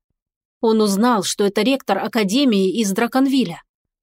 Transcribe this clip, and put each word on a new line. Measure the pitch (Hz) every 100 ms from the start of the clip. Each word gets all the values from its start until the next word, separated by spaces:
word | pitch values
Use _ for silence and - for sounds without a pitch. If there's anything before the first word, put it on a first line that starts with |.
| _ _ _ _ _ _
Он | 226 226
узнал, | 214 196 247 220
что | 180 -
это | 403 -
ректор | 262 269 - 196
Академии | 214 240 202 240 277 202 190 190
из | 202
Драконвиля. | 196 233 262 269 262 180 160 - _ _ _